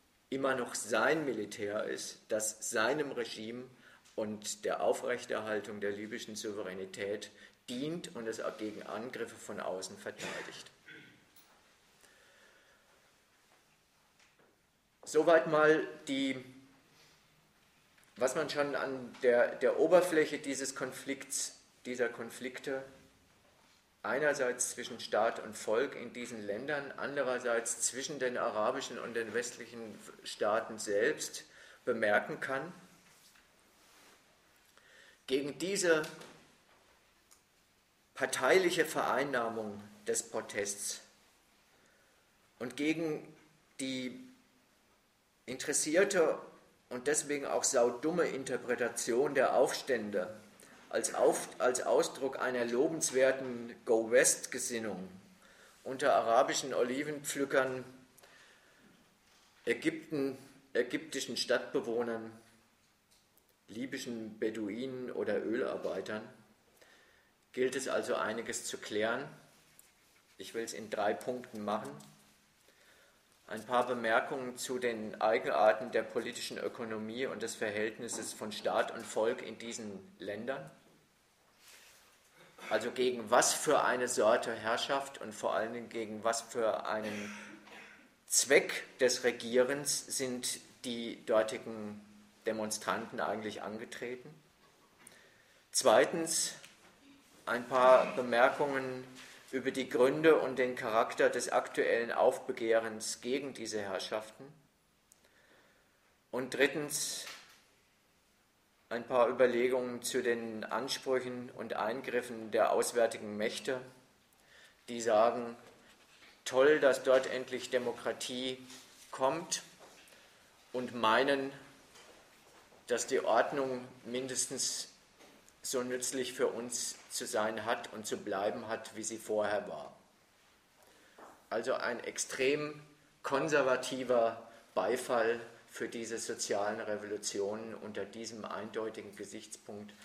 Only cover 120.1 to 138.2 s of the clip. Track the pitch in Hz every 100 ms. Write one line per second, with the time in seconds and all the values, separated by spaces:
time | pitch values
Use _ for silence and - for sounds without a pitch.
120.1 | - - - - _ - 127 123 120 113
121.1 | 113 139 139 135 139 - - - - -
122.1 | - - - - - - - - 117 -
123.1 | 131 78 110 135 151 135 127 123 - -
124.1 | 123 131 123 - 131 - - - - _
125.1 | _ - - - _ - 131 123 127 -
126.1 | 135 127 - 123 113 123 - - - -
127.1 | - 117 113 107 113 107 123 - 107 104
128.1 | 113 98 95 104 120 110 110 - 107 107
129.1 | 110 - 107 104 104 98 76 71 - _
130.1 | _ _ _ _ _ _ _ - - -
131.1 | - - - _ 113 120 - - 120 -
132.1 | - - - 131 147 151 147 - - _
133.1 | _ - 139 156 147 131 127 - 131 123
134.1 | 123 113 113 - - - - 95 123 -
135.1 | 120 113 117 117 - - - 113 120 110
136.1 | 113 - 113 - 107 101 110 107 104 101
137.1 | 104 - 107 101 107 113 107 107 107 98
138.1 | 113